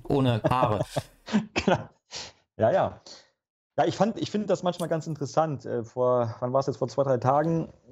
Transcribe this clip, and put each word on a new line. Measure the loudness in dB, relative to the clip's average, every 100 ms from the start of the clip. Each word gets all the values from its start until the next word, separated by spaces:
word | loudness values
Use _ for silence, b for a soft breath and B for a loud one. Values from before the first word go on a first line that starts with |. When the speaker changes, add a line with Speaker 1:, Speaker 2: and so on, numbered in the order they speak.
| -2
Speaker 1:
ohne | 0 2 2 2
Haare. | 2 2 0 -2
Speaker 2:
<laughs> | -6 -8 _ -4 -4 -2
Genau. | -2 0 0 -2 _ _ B B B _ 0
Ja, | 2
ja. | 2 0 -4 B B B _ _ _ _ -2
Ja, | 0
ich | 2
fand, | 0 0
ich | -4
finde | -4 -2
das | -2
manchmal | -2 -4 -4
ganz | -4 -4
interessant. | -8 -2 0 0 -2 -4
Äh, | -6 -4
vor, | 0 2 2 0 -2
wann | -2
war's | 0 0
jetzt? | -2
Vor | -2
zwei, | 0
drei | 2 2
Tagen | 2 2 2 0 -2 -10 -6